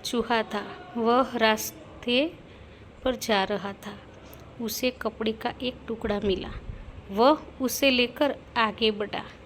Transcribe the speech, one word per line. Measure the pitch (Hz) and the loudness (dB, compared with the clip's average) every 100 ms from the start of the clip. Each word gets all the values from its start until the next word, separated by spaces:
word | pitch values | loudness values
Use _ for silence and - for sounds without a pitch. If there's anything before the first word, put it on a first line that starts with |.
| - | -2
चूहा | 240 226 233 | -2 2 0
था, | 220 214 - - - 233 | 0 -4 -6 -12 -10 0
वह | 226 247 254 240 | 4 4 4 4
रास्ते | 220 220 - - - - - 247 311 359 - - - - - - | 4 4 0 -10 -16 -10 0 2 2 -2 -18 -20 -20 -20 -20 -6
पर | 254 233 | -4 -2
जा | - 208 | 2 2
रहा | 190 208 196 | 2 -2 -4
था, | 196 202 208 - - - - - - | -10 -14 -14 -18 -20 -20 -18 -18 -8
उसे | 226 - 254 | -6 -2 -2
कपड़े | 247 226 - 220 | -2 -6 -2 -4
का | 214 240 - | -2 -6 -4
एक | 254 247 - | -6 -6 -8
टुकड़ा | 226 220 208 | -6 -2 0
मिला, | 208 185 - - - - - - - | 2 0 -2 -10 -10 -12 -12 -16 -6
वह | 196 247 302 - - | 4 6 6 0 -4
उसे | 254 - 277 | -2 4 4
लेकर | 254 240 - 294 - - 247 | 4 2 2 0 0 -4 0
आगे | 220 214 220 | 0 2 0
बढ़ा। | 208 202 - - - | 0 -4 -6 -10 -16